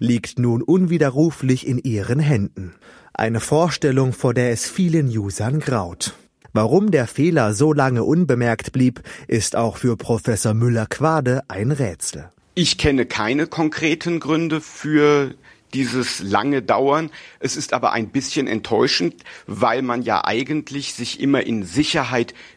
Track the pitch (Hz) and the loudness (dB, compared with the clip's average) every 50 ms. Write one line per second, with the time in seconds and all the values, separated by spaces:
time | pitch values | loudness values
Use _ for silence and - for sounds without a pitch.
0 | - 120 120 110 - - - 127 123 120 117 123 - - 175 185 185 160 175 160 | -4 -2 -2 -4 -6 -6 -4 -2 0 0 0 0 2 2 2 2 4 2 2 2
1 | 151 135 123 143 160 165 - - 131 131 131 127 - - 127 127 - 131 110 101 | 2 2 2 2 2 2 0 -2 0 0 0 0 0 -2 -4 -2 -2 -2 -2 -2
2 | 92 95 123 151 151 147 139 104 101 - - 95 95 87 - _ _ - - - | 0 0 0 2 2 2 2 2 0 -2 -4 -8 -12 -12 -14 _ _ -20 -20 -20
3 | - - - - 110 113 117 110 - - 147 156 175 165 - - 160 143 131 135 | -20 -12 -4 -2 -2 0 0 -2 0 2 2 2 2 2 0 0 0 2 4 4
4 | 131 131 - - - 127 110 127 123 123 117 117 - - - - 185 170 160 165 | 2 2 0 0 0 0 2 2 2 0 0 -2 -4 -6 -2 0 0 2 2 2
5 | 143 127 110 110 98 98 92 - 107 120 143 156 - 143 127 107 90 85 92 - | 2 2 0 -2 -4 -4 -4 -4 -4 -2 -2 -2 -2 0 -2 -2 -2 -4 -6 -8
6 | - - - - _ _ _ _ - - - 110 110 110 143 196 214 214 165 139 | -8 -8 -10 -12 _ _ _ _ -10 -4 0 0 2 4 4 4 4 4 2 2
7 | 117 - - - 147 180 170 143 113 104 107 101 147 156 151 147 135 131 123 117 | 0 0 0 0 2 2 4 4 2 2 2 2 2 4 4 4 2 2 2 2
8 | 107 113 156 175 180 135 123 120 120 120 113 - - - - 131 127 127 120 - | 2 2 2 2 4 2 2 2 2 0 0 -2 -4 -4 0 2 2 2 2 -2
9 | - - - - - - - 113 - - - 110 113 107 - - - 123 113 - | -12 -18 -18 -14 -6 -2 -2 -2 -2 0 -2 0 -2 -2 -2 0 0 0 0 0
10 | - - 117 107 - 127 113 - - 113 107 113 120 123 117 113 110 - - - | -2 -2 -2 -2 0 -2 -2 0 0 0 2 2 2 2 2 0 -2 -4 -4 -2
11 | 139 156 160 156 131 123 127 139 - - - 95 110 131 151 143 131 95 80 - | 0 0 2 2 0 0 0 -2 -4 -6 -6 -4 -2 -2 -2 -2 -2 -4 -4 -6
12 | - - - 71 - - _ _ _ _ - 180 165 - - - - 151 139 127 | -8 -10 -10 -10 -14 -18 _ _ _ _ -2 0 0 0 0 2 2 2 4 4
13 | 120 - - - 107 110 135 147 139 - - 170 160 156 - - 160 - 165 165 | 2 0 -2 -4 -2 0 0 0 -2 -2 -2 -2 -2 -2 0 0 0 0 0 0
14 | - 170 170 156 - 135 160 160 165 160 160 156 - - - - - 147 151 147 | -2 -4 -4 -4 -2 -2 0 0 0 0 -2 -4 -6 -8 -14 -8 -2 2 4 4
15 | 147 147 147 143 139 127 - - - - - _ _ - - 135 131 113 117 127 | 6 6 4 4 2 -2 -6 -14 -20 -20 -20 _ _ -8 -4 -4 -2 0 0 -2
16 | 120 - - - 90 98 104 101 110 143 143 131 98 95 107 107 135 139 143 156 | -2 -2 -4 -6 -4 0 0 0 2 2 0 0 2 2 2 2 4 2 2 0
17 | 165 147 - - - - - - - - - 151 - - - 123 117 - - 117 | 0 -4 -10 -16 -20 -20 -16 -10 -8 -6 -6 -6 -4 -2 -2 0 0 0 0 0
18 | 110 101 - 135 131 - - 151 131 - 110 110 - - 113 107 123 127 - - | -2 -2 -2 -4 -4 -2 -2 -2 -2 -2 -2 -4 -2 0 2 2 2 2 2 0
19 | 175 170 - - - - - - - - 104 101 120 117 117 131 135 123 120 123 | -2 -2 -4 -6 -20 -20 -20 -18 -14 -10 -4 0 2 2 2 0 0 -2 -2 -2
20 | 120 113 104 - - - 107 123 135 - 156 151 - - 135 143 139 - - - | -2 0 0 0 0 0 0 -2 -2 -2 -4 -6 -6 -8 -10 -10 -8 -8 -8 -8
21 | 120 - - - 135 139 139 127 - - 113 107 95 85 85 135 151 - - 156 | -8 -8 -6 -2 0 2 2 2 2 0 -2 -4 -4 -4 -2 -2 0 0 0 -2
22 | 127 117 127 120 120 - - - - - - | -2 -2 -2 -2 -2 -2 -6 -20 -20 -20 -20